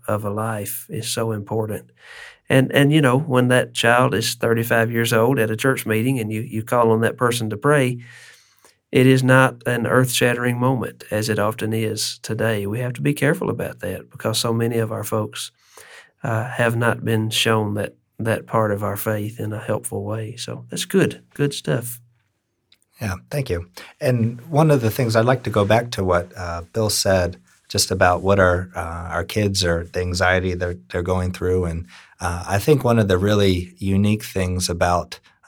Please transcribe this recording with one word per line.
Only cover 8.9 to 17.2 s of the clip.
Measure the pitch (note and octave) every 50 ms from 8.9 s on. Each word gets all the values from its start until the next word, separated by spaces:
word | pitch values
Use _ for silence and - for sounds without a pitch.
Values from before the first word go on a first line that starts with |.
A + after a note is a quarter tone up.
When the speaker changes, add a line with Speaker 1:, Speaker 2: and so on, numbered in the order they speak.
Speaker 1:
it | - C3 B2+ C3
is | C3 C3 C3
not | B2+ C3 C3 C3 B2+ B2+ A#2+ -
an | B2 B2 A#2+ A#2 -
earth-shattering | - B2+ B2+ B2+ B2 - C3 B2 A#2+ A#2+ B2 B2 A#2+ A#2+
moment | B2 C3 C3+ A#2+ F#2 - - - - -
as | - - - A#2
it | G#2+ G#2
often | G#2 G#2+ A2 A2+ A#2 G#2+
is | A2 A2 A2+ G#2+ G#2+ G#2+ - - - -
today. | - - A2 A2+ A2 A2+ A2 G#2 G2+ G2
We | G#2+ A#2
have | B2+ B2 B2
to | -
be | C#3 D3 C#3+
careful | - - C#3 E3+ - - G#2
about | G#2+ - - - - -
that | - F#2+ F#2 F2+ - -
because | - - - A2+ A2 -
so | - A#2+ A2+
many | A#2 A#2 A#2 A#2+ A#2
of | A2+ A2+
our | A2 G#2 G#2
folks, | - - A2 G#2+ A2 - - - - - _ _ _ _ - - - - - - _ _ _
uh, | - B2 A2+ A2 A2 B2+
have | B2 - A#2+ A#2 A#2
not | A2+ A#2+ A#2 G2+ A#2+ -
been | A#2 A2+ A2